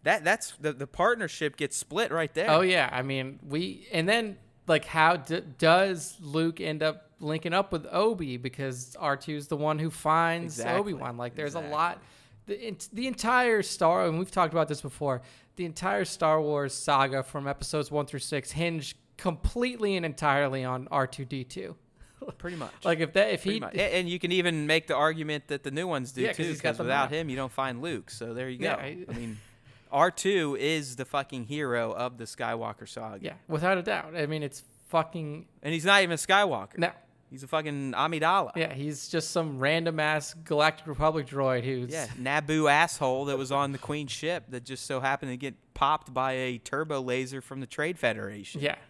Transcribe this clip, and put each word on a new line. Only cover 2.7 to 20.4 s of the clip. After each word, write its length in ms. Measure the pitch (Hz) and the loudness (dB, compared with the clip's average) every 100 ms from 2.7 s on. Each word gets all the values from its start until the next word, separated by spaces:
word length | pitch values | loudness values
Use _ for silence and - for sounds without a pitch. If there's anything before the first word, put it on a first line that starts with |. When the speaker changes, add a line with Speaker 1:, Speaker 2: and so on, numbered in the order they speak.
| 180 131 | 4 4
Speaker 2:
I 120 | 127 | 0
mean, 360 | 135 135 131 139 - | -2 -2 -4 -10 -6
we, 400 | 147 185 190 - | -4 -4 -8 -4
and 160 | 165 170 | 0 2
then, 280 | 226 220 196 - _ - | 2 0 -8 -18 _ 2
like, 180 | 156 - | 2 4
how 320 | 160 156 175 | 4 6 4
d-, 260 | 131 165 165 127 | 0 -6 -6 2
does 580 | 160 175 196 180 147 - | 6 8 6 0 -6 -12
Luke 400 | 156 151 165 165 | -4 0 0 0
end 220 | 170 156 | -4 0
up 300 | 156 156 - _ | 0 -2 -14 _
linking 320 | 151 156 170 | -4 -4 0
up 180 | 175 196 | 0 0
with 140 | 170 147 | -2 -2
Obi? 440 | 170 214 208 151 123 | 2 2 2 -4 -4
Because 580 | 127 127 135 123 127 - | -6 -4 -6 -6 -10 -4
R 160 | 160 139 | -2 -2
two 200 | - 151 | -4 -8
is 120 | 143 | -4
the 80 | 151 | -2
one 200 | 151 156 | 0 0
who 100 | 160 | -2
finds 680 | 160 156 156 165 170 170 156 | -2 2 4 4 2 -4 -4
Speaker 1:
Exactly. 340 | 113 190 208 | 0 0 0
Speaker 2:
Obi-Wan. 220 | 151 123 120 | -4 -6 -6
Like, 180 | 120 120 | -8 -6
there's 160 | 147 160 | -6 -6
Speaker 1:
Exactly. 160 | 147 | -4
Speaker 2:
a 40 | 147 | 0
lot. 260 | 170 175 - - - - - | 0 -2 -14 -20 -20 -20 -10
The, 120 | 202 | -8
ent-, 300 | 233 190 - | -6 -10 -10
the 140 | 214 262 | -6 -4
entire 540 | 226 220 254 247 220 | -2 2 4 6 4
Star, 460 | 190 - 165 180 180 | 2 4 4 6 2
and 100 | 160 | 0
we've 120 | 185 | -2
talked 200 | - 165 | 2 2
about 140 | 160 151 | 2 0
this 140 | 147 | -2
before, 400 | 135 - 143 127 123 - _ - | -8 -4 -2 -2 -4 -20 _ -8
the 80 | 175 | -8
entire 380 | 160 185 202 | -4 0 0
Star 380 | 180 - 160 156 | 0 2 4 4
Wars 320 | 151 147 139 | 4 2 0
saga 480 | - - 139 135 135 | -2 2 4 4 2
from 240 | 131 151 139 | -4 -4 -4
episodes 440 | 139 - 151 143 | -4 -2 -2 0
one 160 | 147 143 | -2 -2
through 120 | 143 | -4
six 300 | - 147 135 | -4 -4 -4
hinged 460 | 147 170 165 135 - _ - | -2 0 0 -6 -12 _ -4
completely 800 | 185 160 - 240 247 247 208 190 | -4 0 0 2 -2 0 0 2
and 60 | 165 | 0
entirely 580 | - 151 139 | 0 2 4